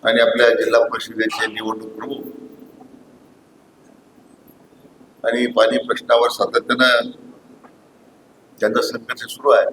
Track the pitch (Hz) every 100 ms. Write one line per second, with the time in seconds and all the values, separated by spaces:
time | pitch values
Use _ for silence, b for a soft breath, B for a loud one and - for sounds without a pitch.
0 | 113 117 117 117 120 117 113 117 117 117
1 | 110 110 110 110 110 107 110 110 107 -
2 | 123 143 - - - - - - - -
3 | - - _ _ _ _ _ _ _ _
4 | _ _ _ - _ _ _ _ - _
5 | - _ 117 120 123 - 139 123 120 -
6 | - 117 120 - - 120 117 123 127 120
7 | 120 - - - _ - - _ _ _
8 | _ _ _ _ _ _ 107 113 117 120
9 | 113 127 117 - 143 123 -